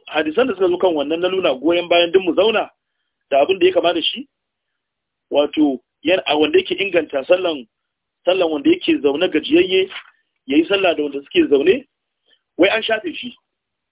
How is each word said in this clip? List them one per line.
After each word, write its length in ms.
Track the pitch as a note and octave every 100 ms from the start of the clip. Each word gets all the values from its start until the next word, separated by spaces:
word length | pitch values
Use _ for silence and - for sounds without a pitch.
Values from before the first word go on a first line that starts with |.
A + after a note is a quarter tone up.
| -
hadisan 380 | D3+ D#3 D#3 C4
da 60 |
suka 140 | F#3 F#3+
zo 100 | F3+
kan 160 | F#3
wannan 280 | D#3 C#3+ E3+
na 80 | F3+
nuna 240 | F#3+ F3 B2+
goyon 320 | D3 E3+ F3
bayan 240 | E3+ F3
duk 120 | F#3
mu 100 | F3+ C#3+
zauna 340 | G#3+ G#3 D3 _ _ _ _ _ _
da 100 | C#3
abin 180 | D3 F#3+
da 60 | F3
ya 60 |
kama 200 | F3+ E3
da 80 | E3+
shi, 260 | - A3+ D4 _ _ _ _ _ _ _ _ _ _
wato, 480 | C#3+ D3 D#3 D3 B2+ - _
yan-, 180 | D3 F#3 -
a 120 | D3+
wanda 220 | D3+ F3
yake 160 | - F3+
inganta 480 | G3 F3 D3+ C#3 -
sallan, 400 | F3+ F3+ D3 A#2 _ _ _ _ _ -
sallan 240 | F#3+ E3
wanda 180 | D3+ C#3+
yake 280 | F3+ - D3+
zaune 280 | C#3 C#3+ F3+
gajiyayye, 600 | D#3 A#2 D#3+ F#3 F#3+ F#3+ - - _ _ _ -
ya 120 | D3
yi 80 | E3+
sallah 280 | G3 F#3+ D3+
da 60 |
wanda 180 | D3 C#3
suke 240 | - F#3 D3
zaune, 380 | C#3 D#3 B3+ - _ _ _ _ _ _ -
wai 120 | F#3+
an 120 | A3
shafe 300 | G#3+ A3 F3+ -
shi. 180 | B3 - _ _ _ _ _